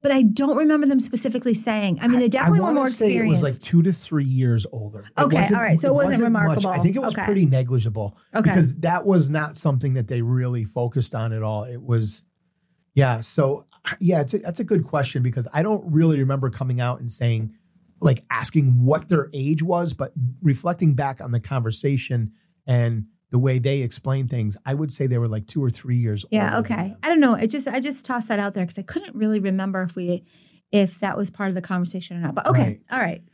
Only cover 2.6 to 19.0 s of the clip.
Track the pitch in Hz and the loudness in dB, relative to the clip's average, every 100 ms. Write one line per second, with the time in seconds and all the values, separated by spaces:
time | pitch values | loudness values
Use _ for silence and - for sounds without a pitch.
2.6 | - 285 262 233 214 180 - 156 135 - | 4 2 0 2 2 2 2 2 2 -2
3.6 | - 170 180 - - 151 135 131 127 113 | 2 4 4 0 -2 -2 0 2 2 2
4.6 | 98 113 104 107 - - 285 - - 233 | -2 -8 -12 -14 -8 0 2 4 4 2
5.6 | 220 - 277 285 277 247 233 220 - - | 2 2 4 2 2 2 2 2 2 2
6.6 | - - 170 208 233 208 196 196 156 131 | 0 2 2 0 -2 -2 0 2 4 2
7.6 | 123 127 110 107 101 - _ 226 165 185 | 0 0 -2 -4 -6 -10 _ 0 2 4
8.6 | 131 160 170 180 202 180 139 151 151 - | 2 0 -2 -2 2 2 2 0 -4 -2
9.6 | 156 127 135 131 110 120 117 127 127 120 | 0 0 0 -2 -2 -2 0 0 -2 -4
10.6 | 104 123 120 131 - 113 113 110 107 107 | -4 -4 -2 -2 -4 -4 -4 -4 -4 -4
11.6 | 107 120 120 113 104 - _ _ _ _ | -8 -10 -2 0 -2 -6 _ _ _ _
12.6 | _ _ _ 139 131 117 - - 135 143 | _ _ _ 2 2 0 -4 0 0 0
13.6 | - _ - - 185 - 220 214 180 170 | -10 _ -10 -2 2 2 0 -4 -6 -6
14.6 | 214 202 - 151 123 131 123 120 117 147 | 0 0 0 -2 -2 -2 -2 -2 -4 -2
15.6 | 202 208 175 156 165 143 131 139 127 - | 0 -2 0 2 4 2 0 0 -4 -4
16.6 | 131 123 123 127 120 - 120 113 110 - | -4 -2 -2 -4 -8 -4 -2 -2 -4 -10
17.6 | _ _ _ - 156 120 - 113 - 156 | _ _ _ 0 2 2 -2 -4 0 2
18.6 | 135 123 127 151 | 4 6 4 2